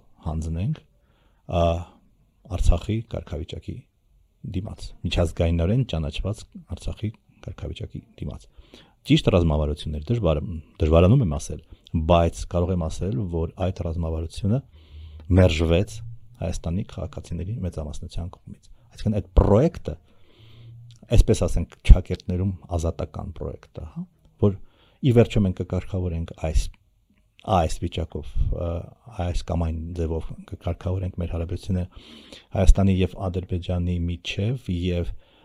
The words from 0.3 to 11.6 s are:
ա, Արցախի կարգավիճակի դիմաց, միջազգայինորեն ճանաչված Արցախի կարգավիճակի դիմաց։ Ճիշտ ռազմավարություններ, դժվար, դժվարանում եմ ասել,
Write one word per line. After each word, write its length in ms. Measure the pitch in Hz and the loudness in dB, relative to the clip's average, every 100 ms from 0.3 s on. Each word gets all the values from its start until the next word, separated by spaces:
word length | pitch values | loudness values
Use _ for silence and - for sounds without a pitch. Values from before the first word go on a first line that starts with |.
| 80 80 82 110 156 _ _ _ _ _ _ - | -4 -4 -2 -2 -4 _ _ _ _ _ _ -4
ա, 120 | 87 85 85 87 - _ _ _ _ | 2 2 2 -6 -18 _ _ _ _
Արցախի 540 | - 95 - 87 - 107 113 | -8 0 4 4 2 -4 -4
կարգավիճակի 720 | 87 85 78 85 87 - - - _ _ _ _ _ | -10 -8 -8 -8 -10 -10 -12 -14 _ _ _ _ _
դիմաց, 460 | - 92 95 - - - | -8 -6 -6 -10 -12 -6
միջազգայինորեն 840 | - - 82 - 85 82 82 123 120 | -4 0 0 2 2 2 2 2 0
ճանաչված 560 | 82 73 - 92 110 - 196 - | -2 -4 -4 -4 -6 -10 -18 -12
Արցախի 440 | 87 - - 107 - _ _ | -8 -8 -6 -8 -8 _ _
կարգավիճակի 640 | - - 80 - - - - | -16 -12 -10 -10 -10 -12 -16
դիմաց։ 300 | - 78 - - _ - - - _ | -12 -10 -10 -16 _ -20 -20 -20 _
Ճիշտ 260 | - 156 - | 2 4 6
ռազմավարություններ, 720 | 98 85 76 73 76 - 78 76 | 4 4 2 0 -2 -6 -6 -2
դժվար, 360 | 117 92 76 65 82 - - | 0 2 0 -2 -10 -12 -2
դժվարանում 480 | 80 80 90 139 98 | 4 8 8 6 4
եմ 80 | 71 | -2
ասել, 280 | - 76 | -6 -12